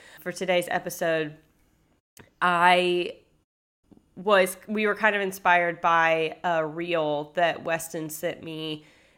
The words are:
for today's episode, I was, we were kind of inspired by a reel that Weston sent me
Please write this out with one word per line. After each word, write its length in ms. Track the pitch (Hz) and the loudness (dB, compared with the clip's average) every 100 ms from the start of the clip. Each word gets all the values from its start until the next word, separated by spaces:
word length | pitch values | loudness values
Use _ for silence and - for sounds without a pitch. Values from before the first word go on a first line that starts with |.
| - - | -20 -16
for 100 | 180 | -12
today's 380 | 180 185 180 170 | -6 0 0 0
episode, 640 | 180 175 - 170 160 151 151 _ _ _ _ _ _ _ - - - | -4 -4 -4 -2 -2 -4 -10 _ _ _ _ _ _ _ -20 -20 -2
I 760 | 180 175 175 180 180 175 175 - _ _ _ _ _ _ _ - _ | 0 4 6 6 4 0 -4 -10 _ _ _ _ _ _ _ -20 _
was, 420 | - 185 196 185 - - | -8 2 4 4 -2 -8
we 180 | 214 208 | -2 -2
were 80 | |
kind 220 | 202 214 202 | 0 0 0
of 60 | |
inspired 580 | 196 190 185 175 175 165 | -2 -2 4 4 2 0
by 560 | 175 165 165 160 156 - | 2 4 4 2 -2 -4
a 200 | 180 165 | -2 0
reel 680 | 156 160 175 165 151 147 151 | -2 -4 -4 -2 0 -2 -4
that 300 | - 170 - | 0 0 0
Weston 460 | 165 165 - 170 156 | -4 -4 -4 -8 -8
sent 340 | 156 170 - | -6 -6 -8
me 400 | 165 156 156 151 - _ _ | -10 -10 -8 -10 -12 _ _